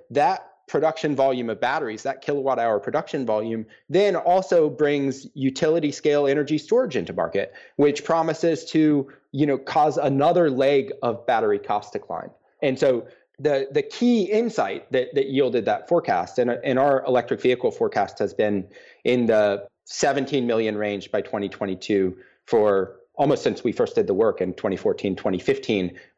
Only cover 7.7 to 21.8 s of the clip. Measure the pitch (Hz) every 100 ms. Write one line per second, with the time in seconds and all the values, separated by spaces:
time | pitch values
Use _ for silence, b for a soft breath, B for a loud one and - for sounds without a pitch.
7.7 | - 147 143 - 165 160 151 170 151 -
8.7 | 160 156 147 135 B B 139 147 135 -
9.7 | 156 151 123 143 135 151 175 160 131 135
10.7 | 143 110 - 120 104 - 113 110 101 -
11.7 | 104 - 101 - 87 - - _ _ 143
12.7 | 131 143 120 B B B - 143 139 135
13.7 | 147 139 - 240 233 180 214 233 - 98
14.7 | 76 - 127 120 139 135 135 127 117 107
15.7 | 104 - 170 - 90 90 - 123 120 143
16.7 | 127 143 135 - 123 120 113 127 123 120
17.7 | - 107 107 98 - 104 - 107 101 90
18.7 | B B B 120 123 117 110 104 101 -
19.7 | _ - - 147 135 131 143 120 113 110
20.7 | 104 104 101 92 104 - 107 101 - 101
21.7 | 92